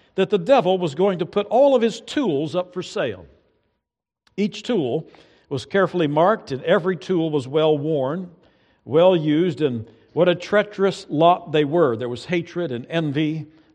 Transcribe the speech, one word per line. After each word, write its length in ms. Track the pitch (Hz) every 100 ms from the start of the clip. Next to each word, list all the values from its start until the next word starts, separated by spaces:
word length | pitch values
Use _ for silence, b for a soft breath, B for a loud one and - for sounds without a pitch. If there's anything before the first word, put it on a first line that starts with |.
| b -
that 120 | 190
the 100 | 208
devil 380 | 170 269 180 185
was 200 | 175 139
going 240 | 196 175
to 40 |
put 220 | 175 208 202
all 300 | 220 277 262
of 40 |
his 200 | 226 -
tools 560 | - 302 247 139 151 165
up 180 | 180
for 80 | 185
sale. 420 | - 208 139 90 76 _ _ _ _ _ _ _ _ _ _ -
Each 280 | 208 -
tool 440 | - 233 131 147 - b b b b
was 160 | 139
carefully 440 | - 196 185 180 151
marked, 420 | 147 175 220 -
and 120 | 131
every 320 | 127 196 175 185
tool 340 | - 185 160
was 160 | 147 131
well 320 | 156 156 151
worn, 500 | 151 151 131 175 175 165 b b b b
well 320 | - 147 185 180
used, 460 | 151 151 180 135
and 260 | 147 120 110 b b
what 160 | - 180
a 60 |
treacherous 720 | 175 - 208 208 185 196 - -
lot 440 | 147 170 180 -
they 120 | 151
were. 320 | 143 170 147 113
There 120 | 123
was 160 | 120
hatred 480 | - 175 175 170 170
and 140 | 123 127
envy, 560 | 165 156 139 156 160 151 b b